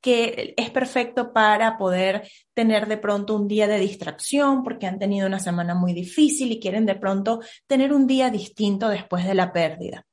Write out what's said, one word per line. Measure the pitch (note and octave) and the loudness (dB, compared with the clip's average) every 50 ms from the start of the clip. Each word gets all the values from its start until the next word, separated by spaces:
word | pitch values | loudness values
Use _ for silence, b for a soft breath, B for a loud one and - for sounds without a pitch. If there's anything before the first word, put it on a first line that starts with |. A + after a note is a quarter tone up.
que | - B3+ A#3+ A#3 A#3 A3+ - - - - - | 2 2 2 2 2 -2 -2 -6 -8 -6 -4
es | - A#3+ - | -6 -6 -2
perfecto | - C4 B3+ B3+ - C4 A#3+ A#3+ - B3+ A#3+ A#3+ | -2 -4 -4 0 -2 -2 -2 -2 -4 -4 -6 0
para | - A3+ G#3+ G#3+ G#3+ G#3 A3+ A3+ A3 | 2 4 6 6 6 4 2 0 0
poder | G#3+ G3 F#3 F3+ F#3 F#3+ F#3+ F#3+ G#3+ G#3+ B B B B _ _ | 0 -2 0 0 2 0 0 0 -2 -6 B B B B _ _
tener | - A3+ A3 A3 G#3 G#3+ | 0 2 4 4 2 0
de | G#3 G#3+ | -2 -4
pronto | G#3+ G#3+ G#3 G#3 G3+ G3+ G#3 G#3+ | -4 -2 -2 -2 -2 0 -2 -2
un | G#3 G#3 | -2 0
día | G3+ G#3 G#3+ G#3 | 0 2 2 2
de | G3+ G#3+ | 2 2
distracción | G3+ F#3 G3+ G3 - - E3 - - - - C4+ C#4+ C#4+ C#4 C4+ C4 B3+ | 2 0 -2 -2 -6 -10 -12 -10 -10 -6 -2 0 2 2 2 2 0 -2
porque | A3+ A3+ - G3+ | -4 -8 -6 -6
han | F#3 F#3+ | -6 -4
tenido | F#3+ G3+ G3+ G3+ G3 G3 | -4 -2 -2 0 0 0
una | F#3+ F#3+ F#3+ | -2 -2 -2
semana | F#3 F3+ F3 F3 E3+ F3 F3 | -4 -4 -2 -2 -2 -2 0
muy | F3+ F3+ F3+ F3 | 0 0 0 -2
difícil | F3 F3+ - - D#4 D4+ C#4+ D4 - C4 A#3+ | -4 -6 -6 2 4 4 4 4 0 -2 -4
y | A3+ A3 | -4 -4
quieren | - F#3+ F#3 A3 A3 | -4 -4 0 0 0
de | G3+ F#3+ | 0 0
pronto | G3 - F#3+ G3 G3 G3 A3 A#3 A3+ A3+ B B B B | -2 -2 -2 -2 0 -2 -2 -4 -4 -6 B B B B
tener | _ C#4 C4 C4+ C#4 D4 | _ 2 2 2 4 4
un | C#4 C4+ | 4 4
día | B3+ C4+ C4 C4 B3 | 4 4 2 2 0
distinto | A3 G3+ - - - - G#3+ G3+ G3 F#3+ A3+ A3 | 0 -4 -6 -8 -4 -2 0 0 0 0 0 -2
después | G3+ F#3 - - F3+ F3 F3+ | -2 -2 -4 -4 -2 -2 0
de | F#3+ G3 | 2 2
la | F#3+ F3+ F3+ - | 2 0 2 0
pérdida. | F3 E3 D#3 - - - - - - _ _ | 0 0 0 -2 -8 -12 -12 -12 -14 _ _